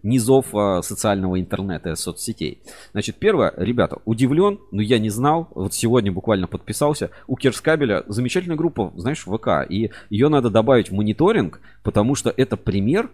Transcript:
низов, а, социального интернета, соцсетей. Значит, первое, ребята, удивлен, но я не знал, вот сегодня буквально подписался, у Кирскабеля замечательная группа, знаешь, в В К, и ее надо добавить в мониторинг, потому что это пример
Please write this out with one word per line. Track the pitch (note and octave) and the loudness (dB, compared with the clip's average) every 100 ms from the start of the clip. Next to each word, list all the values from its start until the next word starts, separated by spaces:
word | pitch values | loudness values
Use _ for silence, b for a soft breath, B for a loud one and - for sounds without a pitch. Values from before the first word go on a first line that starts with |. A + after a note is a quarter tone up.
низов, | G2+ B2+ A2+ C3+ B2+ | 2 2 6 4 4
а, | G#2 G2+ F2+ | 0 0 0
социального | - G2 A2 G2+ F#2+ F#2 | -2 -2 0 0 0 -2
интернета, | F2+ F#2 G2 E2+ F2 | -2 -4 -6 -6 -6
соцсетей. | D#2+ - E2+ - - D#2 - B B B | -6 -6 -8 -8 -6 -8 -8 B B B
Значит, | - - - | -6 -6 -2
первое, | - F#3 F#2 - | 0 2 0 0
ребята, | F#2 A#2+ E2 - | -4 0 -2 -4
удивлен, | - A2+ B2+ D3+ G3+ G3+ - | -6 0 2 4 2 0 -6
но | G2 | -4
я | G#2+ A#2+ | 2 2
не | G#2+ | 2
знал, | G#2 C#3 E3 E3+ | 0 0 0 -2
вот | - F#2+ | -6 -6
сегодня | - A#2 B2 G2+ | -2 2 2 2
буквально | F2+ A2+ G2+ F2+ | -2 0 0 0
подписался, | F2+ - - D3 D3+ F2+ B B | -8 -10 -2 -2 0 -6 B B
у | B2+ | 0
Кирскабеля | C3 - - D#3+ C3+ G2 - | 0 0 -2 0 2 0 -2
замечательная | G#2 B2 F#3 F3+ D#3 | -4 -2 -2 -2 -2
группа, | E3 - F#2+ - | -2 -2 -6 -4
знаешь, | G2+ D3+ - | -4 -4 -4
в | |
В | G#2+ | -4
К, | - D#2+ | 0 0
и | C2 F#2+ A2 B B | 0 -2 -4 B B
ее | G#2 C#3+ | 2 4
надо | D3 A#2+ | 4 4
добавить | G#2 A2+ B2+ G2 | 2 4 4 4
в | |
мониторинг, | F#2+ G#2 G#2+ E3+ A3 F#2 - b b | -2 -2 2 2 2 -2 -6 b b
потому | - G#2 A2 | -2 0 0
что | C#3 A#2 - | 0 -2 0
это | C3 G#2 | -2 0
пример | - G2 G2+ F#3 A#3+ | -2 -2 0 0 -2